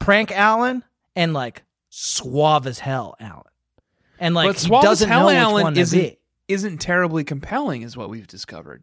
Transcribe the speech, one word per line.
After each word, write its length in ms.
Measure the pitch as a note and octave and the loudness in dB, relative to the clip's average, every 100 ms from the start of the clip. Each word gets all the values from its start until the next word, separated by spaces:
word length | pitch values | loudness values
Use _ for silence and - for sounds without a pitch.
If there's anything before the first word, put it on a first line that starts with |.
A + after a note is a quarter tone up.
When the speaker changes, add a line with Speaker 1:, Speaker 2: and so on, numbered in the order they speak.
Speaker 1:
prank 320 | - G3+ A3 | 2 2 2
Alan 500 | G3 G#3+ A3+ B3 B3+ - _ _ | 2 2 4 0 -4 -10 _ _
and, 180 | F#3 E3 | -2 -2
like, 300 | D3 A#2+ - _ _ _ | -2 -6 -12 _ _ _
suave 760 | - - - B2+ C3+ D3+ D3+ C3 | -12 -8 -6 -4 2 4 2 0
as 140 | A#2+ | -8
hell 340 | C3+ C3 G2+ - | -6 -6 -8 -14
Alan. 240 | G#2+ - _ _ _ _ _ _ _ - | -18 -20 _ _ _ _ _ _ _ -6
And, 160 | E3+ | -2
like, 140 | E3+ F#3 | 2 0
Speaker 2:
But 80 | G3 | 0
Speaker 1:
he 100 | E3+ | 2
Speaker 2:
suave 160 | A#3+ | 4
as 80 | D4 | 6
Speaker 1:
doesn't 180 | A3 G#3+ | 4 2
Speaker 2:
hell 120 | A#3+ | 4
Speaker 1:
know 60 | D4 | 4
which 100 | C4+ | 4
Speaker 2:
Alan 260 | A3+ G#3 | 4 2
Speaker 1:
one 120 | E3 | 2
to 60 | D#3 | 2
Speaker 2:
isn't, 200 | F3 F3+ | 2 2
Speaker 1:
be. 180 | D3+ - _ _ - | 0 -6 _ _ -6
Speaker 2:
isn't 300 | G3 G#3 D#3+ | -4 -4 -6
terribly 440 | - F3+ F3 D#3+ | -2 0 0 -2
compelling, 600 | C#3+ C#3+ - A#3+ C#4+ B2+ | -4 -8 -6 -4 -4 -6
is 140 | A#2 A#2 | -10 -12
what 140 | G2+ | -12
we've 160 | A2+ F#2 | -12 -16
discovered. 560 | F#2+ - D#2+ D2 B1+ | -18 -16 -16 -18 -20